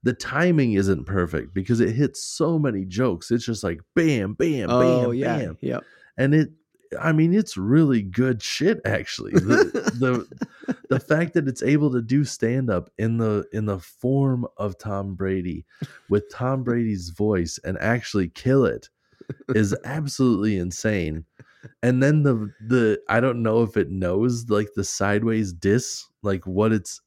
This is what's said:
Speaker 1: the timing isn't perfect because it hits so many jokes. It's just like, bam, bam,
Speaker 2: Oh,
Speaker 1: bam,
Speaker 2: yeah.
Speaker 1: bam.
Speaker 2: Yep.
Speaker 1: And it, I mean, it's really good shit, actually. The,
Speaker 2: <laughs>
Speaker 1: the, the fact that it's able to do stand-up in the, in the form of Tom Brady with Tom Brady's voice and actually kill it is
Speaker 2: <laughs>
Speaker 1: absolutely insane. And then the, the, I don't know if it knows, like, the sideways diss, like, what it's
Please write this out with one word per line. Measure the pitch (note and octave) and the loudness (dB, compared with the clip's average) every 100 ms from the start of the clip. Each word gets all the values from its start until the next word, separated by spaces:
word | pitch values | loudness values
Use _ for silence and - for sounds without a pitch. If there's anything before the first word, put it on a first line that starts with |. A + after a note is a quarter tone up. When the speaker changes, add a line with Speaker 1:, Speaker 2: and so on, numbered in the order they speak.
Speaker 1:
the | A#2 | -2
timing | B2+ - C3+ F3+ E3 B2+ | -4 -4 0 2 4 2
isn't | G2+ G2 F2+ B1+ | 2 2 0 -2
perfect | F#2+ F2 D#2+ B1 | -2 -2 -2 -6
because | F#2 F#2 A#2 | -8 -2 0
it | G#2 A2+ | 2 2
hits | C#3+ - | -2 -4
so | - - D#3+ E3 | -14 -4 -2 0
many | C#3+ G2+ | -2 -2
jokes. | F#2+ F#2 B2+ F2 - | -6 -2 -2 -2 -2
It's | A#2+ A#2 | -4 -2
just | A2 | -6
like, | G2 E2+ - - | -4 -6 -4 0
bam, | E3 C3 G2 | 0 0 -2
bam, | G#2+ E3 C#3+ F#2+ | -2 -2 -2 0
Speaker 2:
Oh, | B2 B2+ B2+ B2 | 2 4 4 2
Speaker 1:
bam, | |
Speaker 2:
yeah. | A#2+ C3 A#2+ | -2 -2 -2
Speaker 1:
bam. | G#2+ D#2 | -4 -6
Speaker 2:
Yep. | C2+ B1 - - _ - | -6 -6 -8 -20 _ -2
Speaker 1:
And | C3+ D3+ | 2 4
it, | D3+ - _ _ _ - | 2 -4 _ _ _ -6
I | D#3+ | 0
mean, | D#3 E3 | 4 4
it's | F#3+ G#3+ - | 4 0 -4
really | F#2+ C#3+ D#3 B2 | 2 4 6 2
good | G2 F#2 C3 A#2 | 0 0 0 0
shit, | - - D#3 - G2+ | -4 -2 0 0 -2
actually. | G#2+ G2+ - - | -4 -4 -10 2
The, | - F#2+ - - - - A#2+ | 2 4 4 4 2 -4 0
Speaker 2:
<laughs> | C3 B2 - - - - - | 0 0 -4 -10 -12 -12 -10
Speaker 1:
the, | A#3+ - | -10 -2
the | B2+ | -2
fact | - D3+ E3+ | 2 0 2
that | F3 C#3 | 0 -2
it's | B2 | -2
able | A2 D3 D3 | 0 2 2
to | B2+ | 0
do | A2+ C3+ | 0 0
stand-up | C#3+ - A#2 B2 B2+ F#2 F2 - | 0 -2 -2 0 0 -2 -4 -4
in | A2 A#2 | -2 0
the, | A2+ G#2 - | 0 0 -2
in | G#2 G#2+ | -4 -4
the | G2 | -4
form | - - B2 C3+ C#3 B2+ A#2 - | -8 -6 -2 0 2 0 -4 -6
of | G2+ F#2 | -6 -6
Tom | G#2+ G2 G2 F#2 | -8 -6 -6 -4
Brady | F#2+ F#2+ F2+ E2 - _ - - _ | -2 -2 -4 -8 -12 _ -14 -14 _
with | G2+ G3+ | -2 -2
Tom | - B2+ C3+ | -6 -4 -2
Brady's | B2 A#2+ A2+ G2+ F2 | 0 0 0 -2 -6
voice | E2 G#2+ G2 E2+ - | -2 0 2 0 -6
and | - F#2 | -8 -4
actually | G#2 A#2+ - G#2 F2+ | -2 -2 -2 -2 -2
kill | - - C3+ A#2 | -4 2 4 2
it | A1+ - _ _ _ - - - | 0 -10 _ _ _ -16 -16 -2
is | A#2 G#2 G2 | 0 2 0
Speaker 2:
<laughs> | |
Speaker 1:
absolutely | - D3 C#3+ - C3 G#2 G#2+ G2 | -4 -6 -6 0 2 4 2 0
insane. | F2+ F2+ A2 G#2 D#2+ D#2 D#2+ _ - _ - _ | -2 -2 -2 -2 -2 -6 -10 _ -20 _ -20 _
And | A#2+ B2+ | 0 2
then | C3+ D#3 | 4 4
the, | C#3+ A#2 G#2+ - A2 | 4 2 -2 -10 0
the, | B2+ A2+ G#2 - | 2 4 0 0
I | A2 | 0
don't | B2+ A#2+ | 2 0
know | A2+ A2 | 0 2
if | A#2 G#2+ | 2 0
it | F#2+ | -2
knows, | F#2+ F2+ F#2+ A#2+ A#2+ A#2 | -2 -2 0 0 -2 -2
like, | G#2 G#2 - | -2 -2 -4
the | |
sideways | G2+ - G2+ G#2 A2+ A2+ G#2 | -6 -2 0 0 0 0 -2
diss, | E2+ G2 A2 - - - _ | -2 2 2 0 -12 -16 _
like, | G#2 F#2+ F#2 | -4 -4 -2
what | F#2 A2 | 0 2
it's | A2 F2 - | 2 -2 -16